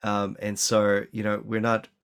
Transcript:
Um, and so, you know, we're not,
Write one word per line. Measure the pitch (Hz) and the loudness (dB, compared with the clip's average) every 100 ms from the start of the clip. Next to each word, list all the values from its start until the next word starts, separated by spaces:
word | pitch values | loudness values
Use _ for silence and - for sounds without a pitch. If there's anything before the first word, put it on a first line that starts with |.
Um, | 107 104 101 - | -2 -2 -2 -4
and | 104 101 | -6 -4
so, | - 110 104 101 - | 2 4 4 2 0
you | 107 | -4
know, | 107 104 107 | -2 -4 -4
we're | 110 | -2
not, | 113 110 - _ | 0 0 -2 _